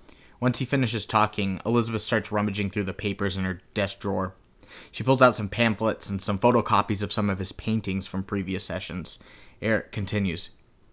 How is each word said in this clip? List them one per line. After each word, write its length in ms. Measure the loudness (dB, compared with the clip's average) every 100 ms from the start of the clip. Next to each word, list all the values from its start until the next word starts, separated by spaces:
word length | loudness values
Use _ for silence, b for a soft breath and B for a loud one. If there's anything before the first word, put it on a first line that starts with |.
| b b b b
Once 220 | 0 0
he 40 |
finishes 400 | 0 2 2 0
talking, 560 | 0 2 2 2 -2 -2 2
Elizabeth 360 | 2 2 0
starts 280 | 2 0 0
rummaging 400 | 0 0 0 -2
through 140 | -2
the 80 | -4
papers 440 | -4 -4 -2 -2 -2
in 60 |
her 180 | -2 -4 -6
desk 240 | -2 -2 -2
drawer. 380 | -4 -2 -4 -8 _ _ B B B
She 100 | -4
pulls 180 | 2 6
out 140 | 6
some 140 | 4 -2
pamphlets 600 | 2 2 2 0 -2 -4
and 140 | -4
some 160 | -2 2
photocopies 640 | 4 4 4 2 2 0
of 100 | -2
some 160 | 0 0
of 120 | 0
his 100 | -4
paintings 560 | -6 -2 -2 0 -4 -4
from 160 | -6
previous 400 | -4 -2 -2 -4
sessions. 560 | -4 -6 -6 -8 -8 -12 B B B B
Eric 300 | 0 0 0
continues, 600 | -6 -2 0 0 -2 -6 -12 _ _ _